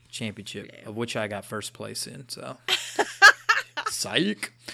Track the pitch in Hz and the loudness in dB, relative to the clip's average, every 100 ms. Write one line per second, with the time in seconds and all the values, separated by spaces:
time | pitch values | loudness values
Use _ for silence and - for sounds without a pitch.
0 | - - 113 101 98 101 101 - 104 107 | -14 -8 -6 -8 -10 -10 -12 -14 -10 -4
1 | 117 123 107 101 - 107 101 - 110 110 | -2 -2 -2 -4 -6 -6 -6 -8 -8 -6
2 | 120 139 131 139 131 135 - - - - | -8 -10 -12 -10 -10 -8 -4 -2 -2 -2
3 | - - 403 - - 466 - - - - | -2 8 8 10 4 0 0 -6 -6 -4
4 | - 117 190 208 - - - | 0 2 0 -2 -8 -12 -16